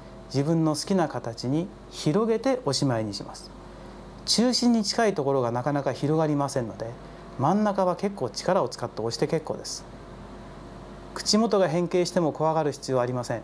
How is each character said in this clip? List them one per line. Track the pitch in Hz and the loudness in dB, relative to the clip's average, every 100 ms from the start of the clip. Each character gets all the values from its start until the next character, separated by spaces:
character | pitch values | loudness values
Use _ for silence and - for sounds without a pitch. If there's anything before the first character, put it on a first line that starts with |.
| - - - | -18 -18 -4
自 | 131 | 0
分 | 143 165 160 | 2 4 2
の | 147 | 0
好 | - | 2
き | 196 | 2
な | 156 | 2
形 | 123 117 107 123 | -2 -8 -6 -2
に | 151 180 - - | 0 -2 -8 -16
広 | - 156 165 220 | -2 2 2 2
げ | 220 | 2
て | 262 - 143 | 2 0 0
お | |
し | 135 | 2
ま | 139 113 | 2 2
い | 107 | -2
に | |
し | 98 | -6
ま | - - | -10 -14
す。 | - - - - - - - - - | -16 -16 -18 -16 -16 -16 -16 -8 0
中 | - 247 | 4 4
心 | 233 240 | 4 4
に | 233 | 4
近 | 202 - 220 | 2 2 2
い | |
と | 196 | 2
こ | 135 | 2
ろ | 139 | 2
が | 120 | 2
な | 123 | 0
か | 135 | 0
な | 143 | 0
か | 139 | 0
広 | 120 143 156 | 0 2 2
が | 156 | 2
り | 147 | 2
ま | 139 | 0
せ | 131 | -2
ん | 113 | -4
の | 98 | -6
で、 | 113 123 - - - - | -10 -10 -16 -18 -12 0
真 | 139 | 2
ん | 202 | 4
中 | 214 196 180 | 2 2 0
は | 175 | 0
結 | 202 202 | -2 -2
構 | 117 | -6
力 | - - 185 | -2 2 2
を | 127 | 2
使 | - | -2
っ | 113 | -8
て | - | -4
押 | 110 | -4
し | - | 0
て | 147 | 0
結 | 160 - | 0 -2
構 | - | -8
で | - | -8
す。 | - - - - - - - - - - - - - - | -10 -12 -16 -16 -16 -16 -16 -16 -16 -16 -16 -16 -16 -12
口 | - - 208 | -6 2 4
元 | 226 202 | 6 4
が | 175 | 4
変 | 165 175 | 4 2
形 | 180 175 | 2 2
し | |
て | 185 | 2
も | 160 | 2
怖 | - 156 160 | 2 2 2
が | |
る | 147 | 2
必 | 135 - | -2 0
要 | 127 | 2
は | |
あ | 123 | 2
り | |
ま | 127 | 0
せ | 120 | -2
ん。 | 113 | -6